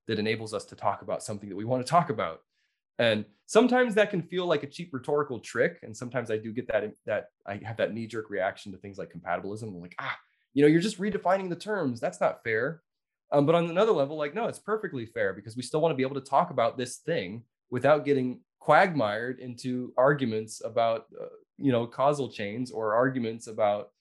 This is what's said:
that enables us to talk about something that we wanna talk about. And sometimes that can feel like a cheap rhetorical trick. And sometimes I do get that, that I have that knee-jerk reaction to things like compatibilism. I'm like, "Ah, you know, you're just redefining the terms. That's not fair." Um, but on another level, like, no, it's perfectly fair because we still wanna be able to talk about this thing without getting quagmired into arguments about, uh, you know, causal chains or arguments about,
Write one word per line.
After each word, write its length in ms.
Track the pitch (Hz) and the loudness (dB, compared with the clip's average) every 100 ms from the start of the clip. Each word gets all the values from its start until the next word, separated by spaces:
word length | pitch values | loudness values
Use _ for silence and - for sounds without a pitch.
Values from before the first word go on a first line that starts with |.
| - | -6
that 120 | 107 | -2
enables 340 | 107 110 110 | -2 -2 -4
us 120 | 104 - | -8 -8
to 100 | 107 | -4
talk 260 | 107 101 | -2 -2
about 220 | 95 92 | -6 -8
something 260 | - 107 104 | -6 -10 -10
that 60 | 92 | -8
we 100 | 110 | -4
wanna 180 | 127 120 | -4 2
talk 240 | 165 170 | 2 2
about. 320 | 107 87 80 _ _ _ _ _ - | -2 -4 -6 _ _ _ _ _ 0
And 260 | 117 107 104 _ - | 2 2 -2 _ 2
sometimes 500 | 214 240 247 247 202 | 4 6 4 4 4
that 140 | 208 | 2
can 140 | 190 | 2
feel 240 | - 175 180 | -4 -4 0
like 160 | 151 | 0
a 40 | 143 | 0
cheap 260 | - 170 | -12 -10
rhetorical 460 | 131 123 147 143 117 | -10 -2 -2 0 -4
trick. 400 | - 117 160 - | -6 0 0 0
And 120 | 113 107 | -16 -12
sometimes 360 | 120 123 117 | -6 -4 -2
I 60 | 110 | -4
do 140 | 113 | -4
get 160 | 113 - | -8 -2
that, 260 | 107 107 - - | -2 -2 -8 -4
that 240 | 104 - _ - | -4 -4 _ -12
I 120 | 101 | -10
have 140 | 104 110 | -8 -2
that 160 | 101 | -2
knee-jerk 360 | 110 110 113 - | -2 -8 -8 -8
reaction 420 | 101 92 - 101 | -4 -4 -4 -14
to 60 | 92 | -14
things 200 | 98 95 | -16 -12
like 160 | 85 | -14
compatibilism. 500 | 82 87 90 98 107 | -12 -6 -6 -4 -8
I'm 160 | 113 90 | -10 -12
like, 160 | 87 - | -14 -10
"Ah, 180 | 131 - _ _ _ | -10 -10 _ _ _
you 80 | 135 | 4
know, 40 | 147 | 6
you're 140 | 165 | 6
just 180 | 165 - | 2 -2
redefining 500 | 208 196 175 196 185 | -4 -2 2 0 0
the 60 | 170 | -8
terms. 440 | 202 208 143 117 | -4 -2 -2 -2
That's 200 | 170 - | -4 0
not 240 | 175 - | -2 -2
fair." 380 | 117 110 131 165 _ _ _ _ - | -2 -2 -2 -6 _ _ _ _ 0
Um, 140 | 143 143 | 4 6
but 100 | 170 | 4
on 140 | 170 | 4
another 220 | 170 226 | 2 4
level, 260 | 175 139 156 | 4 2 0
like, 160 | 147 | -4
no, 140 | - 196 | -2 -4
it's 120 | 123 | -6
perfectly 460 | - 214 196 127 110 | -4 -4 -4 -8 -8
fair 280 | 113 101 | -2 -2
because 220 | 95 113 113 | -2 -10 -10
we 60 | |
still 180 | 123 151 | -4 2
wanna 140 | 165 131 | 2 2
be 80 | |
able 120 | 131 139 | 0 -2
to 60 | 135 | 0
talk 200 | 139 175 | 2 2
about 280 | 131 117 131 | 2 0 0
this 200 | 123 - | -8 -8
thing 460 | - 160 90 113 - _ - | -4 -4 -4 -10 -14 _ -6
without 360 | 123 135 151 139 | 0 4 4 4
getting 360 | 135 127 123 _ _ | 2 0 -4 _ _
quagmired 800 | - 151 190 151 104 104 120 131 | 4 6 6 2 0 -2 -6 -10
into 540 | 127 117 131 123 123 123 | -12 -10 -6 -4 -4 4
arguments 640 | 135 147 123 110 110 - | 4 4 2 -2 -4 -10
about, 420 | 113 113 117 113 - - | -6 0 0 0 -6 -14
uh, 60 | - - _ - | -14 -16 _ -4
you 140 | 139 | 2
know, 140 | 120 117 | 2 0
causal 420 | - 135 143 123 | 0 0 2 -2
chains 400 | - 101 110 127 | -6 -8 -6 -6
or 220 | 107 110 | -4 0
arguments 540 | 110 135 131 117 113 117 | 2 2 0 -4 -6 -10
about, 420 | 110 104 104 104 _ | 0 2 2 -4 _